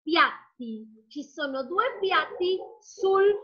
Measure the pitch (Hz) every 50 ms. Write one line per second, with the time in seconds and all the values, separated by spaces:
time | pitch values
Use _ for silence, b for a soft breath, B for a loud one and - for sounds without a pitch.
0 | _ 311 320 330 294 226 - - - _ _ _ 247 226 220 214 220 - - -
1 | _ _ - 294 277 - _ 320 294 277 269 269 269 - 349 392 440 539 - 403
2 | 392 381 370 320 302 - - - 359 359 381 359 - - - - _ - - -
3 | - 381 381 381 392 403 415 -